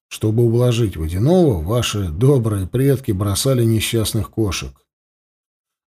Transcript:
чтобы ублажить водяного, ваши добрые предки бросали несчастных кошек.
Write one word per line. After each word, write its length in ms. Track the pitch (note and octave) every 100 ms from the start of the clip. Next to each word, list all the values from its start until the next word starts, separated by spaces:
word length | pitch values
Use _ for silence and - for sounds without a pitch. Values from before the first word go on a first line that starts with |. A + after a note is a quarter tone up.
| _
чтобы 340 | - A2 A2
ублажить 540 | A#2+ A#2 B2 A#2 A2 F#2
водяного, 640 | D#2+ F2+ B2 F#3 E3 F#2+
ваши 480 | D#2 A#2+ A2+ G#2 F#2+
добрые 580 | D#2 C3 C#3 A2 G#2 F2+
предки 460 | B2 C3+ C3 -
бросали 500 | F#2 G2+ G2+ C3+ C3
несчастных 680 | A2+ A2 - A2+ G#2 A2+ F2+
кошек. 520 | - G#2+ - C2+ - _ _ _ _ _ _ _ _ _ _